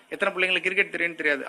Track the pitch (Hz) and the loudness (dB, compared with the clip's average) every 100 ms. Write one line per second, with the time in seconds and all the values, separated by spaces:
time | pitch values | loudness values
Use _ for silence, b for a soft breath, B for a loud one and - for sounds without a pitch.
0 | _ 160 196 185 185 180 185 190 180 170 | _ -2 -2 2 0 2 0 0 0 0
1 | 170 165 151 139 | -2 0 0 0